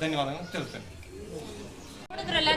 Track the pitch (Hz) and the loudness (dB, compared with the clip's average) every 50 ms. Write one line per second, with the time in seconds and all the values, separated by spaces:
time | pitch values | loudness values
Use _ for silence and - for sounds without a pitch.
0 | 156 156 156 147 139 135 143 165 175 - - 170 139 - - - 107 - - - | 2 2 4 4 2 2 0 -2 -4 -4 -2 -4 -4 -4 -6 -8 -10 -10 -12 -12
1 | - - - - - - - - - - - - - - - - - - - - | -12 -12 -12 -12 -10 -8 -8 -8 -8 -8 -8 -10 -10 -10 -12 -12 -12 -12 -12 -12
2 | - - 370 784 784 359 349 320 311 302 311 | -12 -8 -6 -4 -2 4 4 6 8 8 6